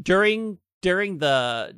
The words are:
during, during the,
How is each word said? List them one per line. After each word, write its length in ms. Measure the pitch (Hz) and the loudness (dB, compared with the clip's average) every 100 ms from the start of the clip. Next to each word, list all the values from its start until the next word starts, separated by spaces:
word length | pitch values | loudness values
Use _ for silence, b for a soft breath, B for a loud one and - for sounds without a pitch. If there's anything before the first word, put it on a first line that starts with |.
during, 580 | - 185 214 220 220 190 _ _ | 2 2 4 0 -4 -10 _ _
during 360 | 185 185 202 170 | -2 0 -2 -2
the, 560 | 147 135 120 117 - | 2 2 0 -4 -8